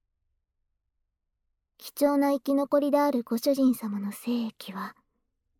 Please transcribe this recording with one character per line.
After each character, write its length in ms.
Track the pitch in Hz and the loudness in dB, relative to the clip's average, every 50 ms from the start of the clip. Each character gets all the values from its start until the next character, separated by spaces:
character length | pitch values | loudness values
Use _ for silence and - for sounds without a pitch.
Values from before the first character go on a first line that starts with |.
| _ _ _ _ _ _ _ _ _ _ _ _ _ _ _ _ _ _ _ _ _ _ _ _ _ _ _ _ _ _ _ _ _ _ _ - | _ _ _ _ _ _ _ _ _ _ _ _ _ _ _ _ _ _ _ _ _ _ _ _ _ _ _ _ _ _ _ _ _ _ _ -20
貴 140 | - - - | -20 -12 -4
重 200 | - 285 285 285 | 0 2 4 4
な 140 | 285 277 285 | 4 2 2
生 100 | 277 262 - | 2 0 0
き 100 | 277 277 | 0 0
残 240 | 277 285 - - 294 | 0 0 2 2 0
り 120 | 285 285 | 2 2
で 80 | 269 285 | 2 2
あ 100 | 285 285 | 2 2
る 140 | 285 240 226 | 0 -2 -2
ご 140 | - 233 226 | -2 -4 -2
主 140 | - 285 | 0 0
人 220 | 277 269 269 254 240 | 2 4 4 2 2
様 240 | - - 214 208 202 | 0 -4 -6 -6 -6
の 140 | 202 202 | -6 -6
精 340 | 208 - - 233 240 240 226 | -8 -8 -6 -4 -4 -4 -4
液 260 | 220 - - - - | -6 -8 -12 -16 -12
は、 220 | 185 190 190 196 - _ _ _ _ _ _ _ _ _ _ _ _ | -10 -10 -10 -12 -14 _ _ _ _ _ _ _ _ _ _ _ _